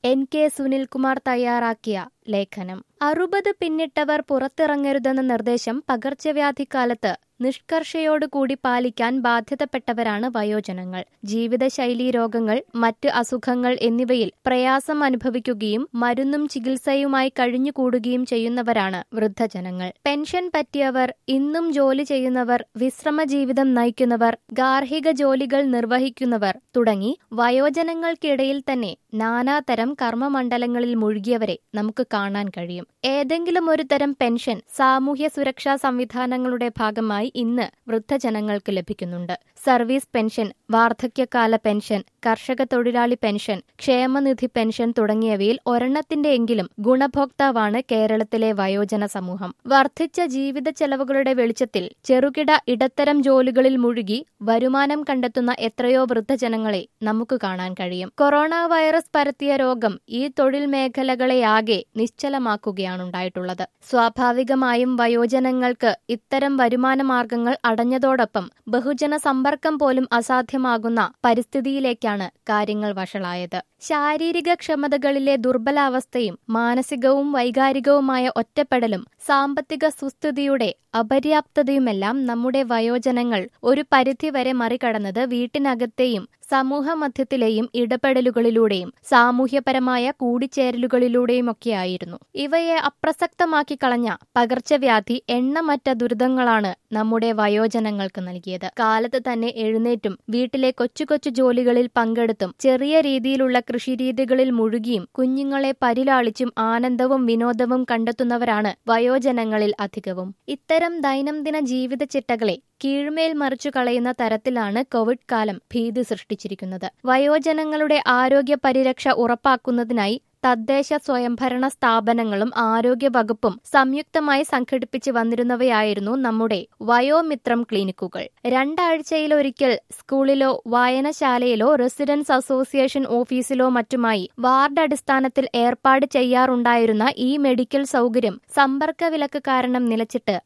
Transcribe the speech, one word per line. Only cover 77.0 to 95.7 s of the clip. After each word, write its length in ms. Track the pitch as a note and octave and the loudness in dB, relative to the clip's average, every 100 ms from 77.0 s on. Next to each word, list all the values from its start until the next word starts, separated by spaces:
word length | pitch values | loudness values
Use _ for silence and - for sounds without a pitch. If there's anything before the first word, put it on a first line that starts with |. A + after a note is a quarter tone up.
| C4 C#4 C#4+ | 2 2 2
വൈകാരികവുമായ 1000 | C#4 B3 B3 C4+ C4+ C4 C#4+ C4+ B3+ B3+ | 0 0 2 2 2 2 4 2 0 0
ഒറ്റപ്പെടലും 720 | - A3+ - C#4+ B3+ A#3 F#3+ - _ | -2 -4 -2 0 0 0 -2 -8 _
സാമ്പത്തിക 640 | - C#4 C#4 C#4+ C#4+ D#4 D#4 | 0 2 2 -2 -6 -2 -2
സുസ്ഥിതിയുടെ 800 | - C#4 - D4+ C#4 C#4 C#4 G#3+ - _ A3+ | -2 -10 -4 -4 0 0 0 0 -4 _ -4
അപര്യാപ്തതയുമെല്ലാം 1200 | A3 C4+ C#4+ D4+ - - C4 C#4 B3 G3+ G3 C4+ | 2 0 4 0 2 0 2 2 2 0 -2 -2
നമ്മുടെ 380 | B3+ A#3 B3+ C4 | -2 -2 0 0
വയോജനങ്ങൾ 800 | B3 A#3 A3+ B3 C4 A#3+ A#3+ G#3+ F#3+ _ | 0 0 2 0 0 0 0 -2 -4 _
ഒരു 200 | - C#4 D4 | 2 2 4
പരിധിവരെ 680 | C4+ B3+ B3+ D#4 C#4 B3+ | 2 2 0 -2 -2 0
മറികടന്നത് 680 | B3+ A#3 B3 B3 A3 G3+ G3 B3+ | 0 -2 0 -2 -2 -2 -2 -2
വീട്ടിനകത്തെയും 960 | A#3+ A#3+ D4 C#4 A#3+ A#3+ - B3+ G#3+ G#3 _ - | -2 -2 -2 -2 0 -4 0 0 0 -6 _ -2
സമൂഹമധ്യത്തിലെയും 1200 | C4+ C4 C#4+ C#4+ D#4+ D4 - C4+ C4+ A3 G#3+ A#3+ | 0 0 -2 -2 -2 -4 -2 -2 2 2 2 -2
ഇടപെടലുകളിലൂടെയും 1160 | B3 A#3 B3 C4+ B3+ B3 A#3 A#3 A3+ A3 F#3+ F3+ _ | -2 -2 0 2 2 2 2 2 4 2 2 -6 _
സാമൂഹ്യപരമായ 1000 | - B3 A#3+ B3 C4 C#4 C4+ C4 B3+ B3 B3 - B3 A#3+ C4+ - B3+ A#3+ | 2 4 6 4 2 0 0 0 0 0 -2 -2 -2 0 -2 0 0 0
കൂടിച്ചേരലുകളിലൂടെയുമൊക്കെയായിരുന്നു. 1300 | B3 B3 B3 A#3+ B3 B3 A#3+ A3+ A#3 G3+ F#3 F3+ F3+ F3 _ | 0 2 4 2 2 2 0 -2 -4 -2 -2 -4 -8 -14 _
ഇവയെ 420 | - C#4+ E4 E4 E4 | -8 0 0 2 0
അപ്രസക്തമാക്കി 920 | C#4+ _ D#4 D#4 E4+ - F4 D#4 D4 C#4 | -2 _ -4 -2 -4 0 0 0 -2 -2
കളഞ്ഞ 280 | C4 A#3+ A#3 F3 _ | 0 0 -2 -6 _
പകർച്ചവ്യാധി 840 | B3 A#3+ B3+ - D4 C4 A3 G3+ B3 - | 0 0 0 0 2 4 2 0 -6 -2
എണ്ണമറ്റ 580 | A#3+ C4 D4+ D#4+ | -2 0 0 0